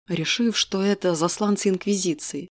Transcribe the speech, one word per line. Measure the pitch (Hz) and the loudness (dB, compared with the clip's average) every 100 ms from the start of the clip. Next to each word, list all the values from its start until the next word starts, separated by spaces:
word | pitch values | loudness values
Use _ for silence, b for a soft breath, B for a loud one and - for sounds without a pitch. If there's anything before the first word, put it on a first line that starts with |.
| - | -6
решив, | 170 160 - 233 208 | -4 -2 0 0 0
что | - 190 | -2 0
это | 196 202 185 165 | 2 2 2 2
засланцы | 170 - 208 202 202 | 0 2 0 2 2
Инквизиции. | 185 - 202 180 156 - 147 170 _ | 0 0 0 0 -2 -6 -8 -10 _